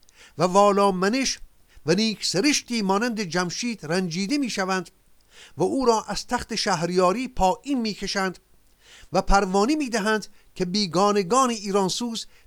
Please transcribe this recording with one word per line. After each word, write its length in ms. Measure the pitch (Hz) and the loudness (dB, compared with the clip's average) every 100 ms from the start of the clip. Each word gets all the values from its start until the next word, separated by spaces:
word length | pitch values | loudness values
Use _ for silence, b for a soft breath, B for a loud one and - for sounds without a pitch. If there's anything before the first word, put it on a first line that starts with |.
| b b b b | b b b b
و 60 | |
والا 480 | 180 190 202 196 202 | 2 6 6 6 2
منش 480 | 185 190 262 262 - - _ _ b 143 | 2 0 0 -2 -6 -12 _ _ b 0
و 80 | |
نیک 320 | 180 220 208 - | 2 0 -2 -4
سرشتی 560 | 165 277 277 - 233 | 0 2 0 -2 -2
مانند 400 | 196 196 247 220 | 0 0 0 -4
جمشید 640 | 190 170 180 - 240 226 147 | -4 -2 -4 -4 -6 -6 -4
رنجیده 520 | 180 190 160 196 294 | -2 -2 -4 -2 -2
می‌شوند 520 | 247 208 190 190 170 _ _ _ B B B - | -2 -4 -2 -2 -4 _ _ _ B B B -2
و 60 | |
او 220 | 185 254 247 | -2 2 2
را 160 | 220 | 2
از 260 | 202 190 - | 0 -8 -4
تخت 280 | 247 - 214 | -6 -4 -4
شهریاری 720 | 214 175 175 180 180 214 262 | -2 0 0 2 2 2 -4
پایین 540 | - 190 170 262 269 | 0 0 0 -4 -4
می‌کشند 580 | 220 190 196 202 190 180 _ _ _ b b b b | -2 -6 -6 -4 -4 -6 _ _ _ b b b b
و 80 | 170 | -2
پروانه 540 | 190 202 196 190 220 311 | 4 4 4 2 2 0
می‌دهند 520 | 277 220 196 214 - b b - | -2 -2 0 -2 -4 b b -6
که 100 | 180 | -4
بیگانگان 840 | 196 196 170 202 208 175 247 254 | -2 -2 2 2 2 2 2 2
ایرانسوز 760 | 226 202 190 190 - 240 226 - b | 0 -2 0 0 -2 -6 -8 -12 b